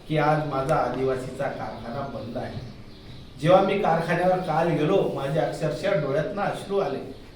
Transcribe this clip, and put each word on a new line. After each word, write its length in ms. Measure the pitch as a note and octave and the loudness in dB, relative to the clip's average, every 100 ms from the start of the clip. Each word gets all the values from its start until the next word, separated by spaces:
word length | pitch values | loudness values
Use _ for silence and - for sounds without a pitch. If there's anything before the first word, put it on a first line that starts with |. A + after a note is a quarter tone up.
| - | -2
की 100 | D#3 | 2
आज 200 | D3 D3+ C#3+ | 2 2 0
माझा 240 | C3+ C3+ | -2 0
आदिवासीचा 720 | D3 B2+ B2+ C3 C3 B2+ - | 0 0 0 0 -2 -4 -6
कारखाना 560 | C3+ - - A2 A#2 C#3 | -6 -6 -8 -10 -8 -8
बंद 360 | C3+ A2 A2+ B2+ | -8 -8 -8 -8
आहे. 240 | A2 - - - - - - - - - | -8 -8 -12 -14 -18 -18 -18 -16 -16 0
जेव्हा 180 | D#3 F#3+ | 6 8
मी 180 | G3+ G3+ | 6 2
कारखान्यावर 580 | E3+ E3 E3+ E3+ F3+ F3+ | 2 2 2 2 4 2
काल 320 | E3 D#3 E3+ | 2 2 2
गेलो, 440 | D3 D3+ G3 D#3 | 2 4 4 2
माझ्या 280 | - C#3 D#3 | 0 -2 0
अक्षरशः 500 | C#3+ - D#3 - F#3+ | 0 0 -2 0 0
डोळ्यातनं 500 | D3+ C3+ C#3+ G3 G3+ | 0 2 0 0 -2
अश्रू 360 | F#3 - - G3 | -2 -4 -2 0
आले. 360 | F#3+ - - - - | 0 -2 -8 -14 -18